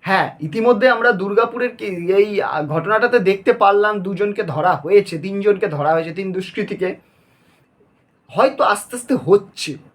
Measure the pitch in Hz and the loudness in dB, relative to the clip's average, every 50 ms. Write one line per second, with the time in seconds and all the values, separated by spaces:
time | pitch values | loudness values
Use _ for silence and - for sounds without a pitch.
0 | _ 175 190 190 156 135 - - 147 156 143 220 220 240 247 202 247 254 240 220 | _ 0 0 0 0 0 -4 -8 -10 -8 -4 0 2 2 4 4 4 4 4 4
1 | 233 240 240 180 190 202 202 202 233 233 - 240 247 247 240 - - 208 185 175 | 2 2 2 2 -2 0 2 2 2 2 -2 -4 -4 -4 -4 -6 -8 -8 -8 -6
2 | 170 175 190 196 202 214 208 190 165 117 - 156 151 147 147 165 160 190 214 220 | -2 0 4 4 4 2 2 -4 -4 -2 -4 -4 -4 -2 -4 -4 -2 0 0 2
3 | 233 240 247 240 190 185 196 196 - - 240 - 208 196 202 202 208 214 214 208 | 2 2 2 2 2 2 0 0 2 0 2 4 4 4 4 4 2 2 0 -2
4 | 185 190 196 170 208 208 202 202 208 170 135 151 156 180 175 139 139 156 196 208 | -6 -6 -4 -2 -2 -4 -2 -4 -6 -4 -4 -2 0 0 0 0 0 4 4 4
5 | 202 196 170 160 143 190 196 196 196 208 202 190 208 196 151 143 143 151 160 165 | 4 4 -8 -8 -8 -6 -6 -2 0 0 2 2 0 -4 -2 -2 0 0 0 0
6 | 165 165 165 180 196 190 185 185 180 - - - 208 180 202 - 185 180 165 - | 0 -4 -8 -8 -8 -6 -6 -6 -8 -8 -6 -6 -6 -6 -4 -4 -4 -6 -6 -8
7 | _ _ _ _ _ _ _ _ _ _ _ _ _ _ _ _ _ _ _ _ | _ _ _ _ _ _ _ _ _ _ _ _ _ _ _ _ _ _ _ _
8 | _ _ _ _ _ _ - 180 233 269 269 - 285 226 202 202 - - - 247 | _ _ _ _ _ _ -2 0 0 0 2 0 0 0 0 -2 -4 -12 -12 -14
9 | 240 - 269 - - 143 190 202 202 - _ - - - 143 - - - _ | -4 -4 -4 -4 2 2 2 2 2 -2 _ -14 -12 -12 -12 -14 -16 -20 _